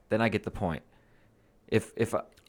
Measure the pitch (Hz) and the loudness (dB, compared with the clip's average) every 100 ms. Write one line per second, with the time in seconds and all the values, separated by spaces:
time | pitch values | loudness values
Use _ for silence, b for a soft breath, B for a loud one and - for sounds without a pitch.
0 | - 107 113 98 - - 92 78 - _ | -2 2 2 0 -4 -4 -4 -4 -10 _
1 | _ _ _ _ _ _ - 110 - - | _ _ _ _ _ _ -2 0 0 -2
2 | 113 - - - | -2 -2 -6 -16